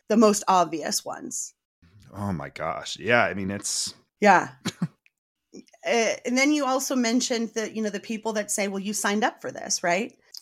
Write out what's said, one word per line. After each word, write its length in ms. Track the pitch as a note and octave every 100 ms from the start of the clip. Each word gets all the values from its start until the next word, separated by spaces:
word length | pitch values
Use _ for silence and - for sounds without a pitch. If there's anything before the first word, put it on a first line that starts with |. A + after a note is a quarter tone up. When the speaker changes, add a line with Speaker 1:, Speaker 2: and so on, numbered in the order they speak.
| -
Speaker 1:
the 80 | A3
most 300 | G#3+ G3+ -
obvious 560 | F#3 E3 D#3+ D3 -
ones. 500 | - - - - - - _ _ _ G2+ -
Speaker 2:
Oh 180 | G2 G2+
my 160 | E2+ C#2+
gosh. 500 | - D#2+ C#2+ C#2+ -
Yeah. 240 | F2+ A#2+
I 120 | F#2+
mean, 180 | F#2 F#2+
it's 420 | G2+ - - - - _ _
Speaker 1:
Yeah. 300 | G#3 F3 C#3 - - -
<laughs> 80 | E3+ _ _ _ _ _ _ - - _ -
Uh, 280 | A#3 G#3+ - -
and 120 | B3+
then 160 | C4+
you 100 | D4+ C4
also 300 | C4+ C4+ C4+
mentioned 540 | A#3 A#3+ - A3+ A3+ A3+
that, 200 | G#3+ G#3+
you 60 |
know, 80 | G#3+
the 100 | G3
people 340 | - A3 A3
that 180 | G#3+ G#3
say, 160 | - G3+
"Well, 120 | G3
you 140 | G3
signed 300 | G#3+ G#3 G#3
up 180 | A#3 -
for 100 | -
this, 320 | - - -
right?" 340 | F3 F3+ A#3 - _ -